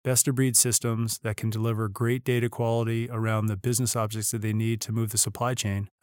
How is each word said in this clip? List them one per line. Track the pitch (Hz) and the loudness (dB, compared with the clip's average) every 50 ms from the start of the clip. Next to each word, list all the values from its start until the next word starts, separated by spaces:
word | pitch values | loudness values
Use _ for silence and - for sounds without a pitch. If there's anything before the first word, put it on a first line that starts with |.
| - | -2
best-of-breed | 127 127 - - 143 131 127 135 131 120 | 0 2 2 2 2 2 2 2 4 4
systems | - - 123 113 - - 117 113 110 117 110 - - | 4 4 4 2 0 0 0 0 0 0 -2 -4 -4
that | - 110 107 - | -4 -6 -4 -2
can | 113 110 | -2 -2
deliver | 107 107 110 117 113 110 110 104 | 0 0 0 0 0 0 -2 -2
great | 98 - 117 117 123 127 127 | -2 0 0 0 0 0 0
data | 131 123 120 120 120 | 0 2 2 2 0
quality | - - 117 117 117 117 113 113 113 113 117 120 | 0 0 0 2 2 2 2 0 0 -2 -2 -4
around | 120 113 113 110 110 107 107 | -4 -2 0 0 2 2 0
the | 107 104 | 0 -2
business | 95 - 123 120 117 127 110 - | -2 0 0 0 2 0 0 0
objects | 120 110 107 110 110 104 - | 0 0 -2 -2 -4 -4 -2
that | - 110 | -2 -2
they | 107 107 | -2 0
need | 107 110 113 113 113 110 | 0 0 0 0 0 -2
to | - - | -2 -2
move | 110 117 113 104 | -2 -2 -2 0
the | - | 0
supply | 104 - 110 - - 120 123 127 | -2 -2 -2 -2 -2 -2 -2 -2
chain. | - - 101 98 98 101 - _ _ | -2 -2 -2 -2 -2 -4 -6 _ _